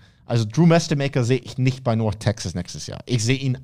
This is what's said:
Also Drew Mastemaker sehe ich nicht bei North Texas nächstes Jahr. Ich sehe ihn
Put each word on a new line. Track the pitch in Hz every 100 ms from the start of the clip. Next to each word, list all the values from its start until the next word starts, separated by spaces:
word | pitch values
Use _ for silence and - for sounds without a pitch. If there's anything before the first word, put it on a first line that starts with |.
| - _
Also | - 117 107
Drew | 131
Mastemaker | 170 165 160 147 139 139
sehe | 117 131
ich | - -
nicht | 127 131
bei | 123
North | 113 110 95
Texas | - 101 95
nächstes | 85 87 76 -
Jahr. | -
Ich | - 120
sehe | 110 135
ihn | 135 123